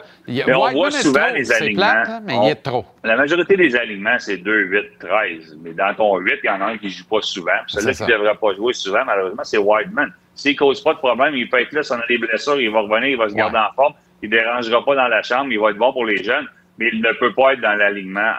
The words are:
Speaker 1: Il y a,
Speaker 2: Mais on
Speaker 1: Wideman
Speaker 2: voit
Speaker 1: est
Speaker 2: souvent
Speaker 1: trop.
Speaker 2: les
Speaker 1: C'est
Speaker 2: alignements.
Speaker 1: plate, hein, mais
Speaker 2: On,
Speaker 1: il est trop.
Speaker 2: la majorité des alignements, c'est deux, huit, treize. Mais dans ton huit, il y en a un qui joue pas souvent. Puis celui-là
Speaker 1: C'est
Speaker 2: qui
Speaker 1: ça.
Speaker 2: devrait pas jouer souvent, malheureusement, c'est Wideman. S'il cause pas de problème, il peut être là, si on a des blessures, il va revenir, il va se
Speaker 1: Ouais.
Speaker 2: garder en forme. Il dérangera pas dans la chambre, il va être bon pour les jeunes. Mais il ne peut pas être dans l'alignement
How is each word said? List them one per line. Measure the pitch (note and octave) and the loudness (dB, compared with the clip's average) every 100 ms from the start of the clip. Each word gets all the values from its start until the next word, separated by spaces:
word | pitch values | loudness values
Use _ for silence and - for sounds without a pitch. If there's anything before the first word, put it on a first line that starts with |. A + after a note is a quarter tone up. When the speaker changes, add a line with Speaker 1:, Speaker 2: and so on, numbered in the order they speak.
| - - - | -2 -18 -8
Speaker 1:
Il | B2 | -2
y | |
a, | B2+ | 2
Speaker 2:
Mais | |
on | C3 | 2
Speaker 1:
Wideman | C3+ C3 | 2 2
Speaker 2:
voit | - | 0
Speaker 1:
est | G#3 | 2
Speaker 2:
souvent | D#3 C3+ D#3+ | 2 4 2
Speaker 1:
trop. | |
Speaker 2:
les | A#3+ | 0
Speaker 1:
C'est | A#2 A#2 | 0 0
Speaker 2:
alignements. | - G#2+ G3+ | 2 0 2
Speaker 1:
plate, | A2 D#3 | 2 0
hein, | A3+ | -4
mais | G#3 | -4
Speaker 2:
On, | A#2+ | 2
Speaker 1:
il | G#2+ | 2
est | |
trop. | A2+ C#3 B2 - _ | 2 -4 -6 -6 _
Speaker 2:
la | A2+ A2+ | -2 2
majorité | C#3+ E3+ F3 G3 | 2 2 2 4
des | E3 A#2+ | 4 2
alignements, | A#2 G2+ G#2 A#2+ | -2 -4 -2 -2
c'est | - F#2+ | -2 -6
deux, | F2+ G#2+ | 0 0
huit, | F#2+ G2 G#2 - | 2 0 -2 -12
treize. | F2 G2+ G2+ E2 D#2 D2+ | -2 0 0 -6 -14 -18
Mais | E2 | -14
dans | E2 G2 | -4 -2
ton | G2+ G#2+ F#2+ | 0 0 2
huit, | F#2+ C#3 | 0 -2
il | A#2+ | -2
y | |
en | G2 | -2
a | G2+ | -4
un | A2+ | -6
qui | G2+ | -10
joue | F2+ | -12
pas | F2+ G#2+ | -4 -4
souvent. | - G2+ E2+ G2+ - | -4 -6 -2 -2 -2
Puis | |
celui-là | G#2+ G2+ | -4 -2
Speaker 1:
C'est | - A2 | -2 0
Speaker 2:
qui | |
Speaker 1:
ça. | A2 | 2
Speaker 2:
devrait | G#2 G2+ | 2 0
pas | G#2+ | -2
jouer | F#2+ A#2 | 0 -2
souvent, | A#2+ G2 G#2 | -4 -2 -2
malheureusement, | C3 G2+ F#2 G#2 | 0 0 -2 -6
c'est | - A2+ | -2 0
Wideman. | G2+ G#2+ G2 A2+ C#3 - _ | 2 2 0 -4 -4 -6 _
S'il | - C#3+ C#3 | -6 -4 2
cause | C#3+ C3 | 0 2
pas | D#3 | -2
de | D#3 | 0
problème, | C3 A#2 C#3 C#3 | 0 2 0 0
il | A2+ | -2
peut | B2+ | -2
être | A#2 | 0
là, | D3 | -4
si | D3 | -4
on | A#2+ | -6
a | A#2 | -2
des | A#2+ | -2
blessures, | A2+ A2 - C#3+ | 0 -4 -2 0
il | A2+ | 0
va | A2 | 0
revenir, | G2+ A2 C3 | 0 0 0
il | B2+ | 0
va | A2 | -2
se | |
Speaker 1:
Ouais. | G#2 | 0
Speaker 2:
garder | G#2+ A2+ | 0 2
en | G#2 - | 0 2
forme. | C#3+ - _ _ | 0 0 _ _
Il | A2 | -2
dérangera | A2+ A2+ A#2+ A#2 A#2 | 0 2 -2 0 0
pas | A#2+ C#3 | 2 2
dans | B2 | 2
la | A2 | 2
chambre, | - B2 C#3 | 0 -2 0
il | A2 | 0
va | G#2+ | 0
être | G#2 | 2
bon | B2 | 0
pour | C3 A2+ | 2 0
les | G2 | -2
jeunes. | F#2+ C3+ C3+ - _ - | 0 -2 -4 -14 _ -4
Mais | A2+ | -2
il | A2+ | 0
ne | A2+ | -2
peut | A2 A#2+ | 0 0
pas | G#2 C3+ | 2 2
être | C3 | 2
dans | A2+ | 0
l'alignement | G#2 G#2 G2+ F#2+ G2 A2 | 2 2 0 -6 -2 -2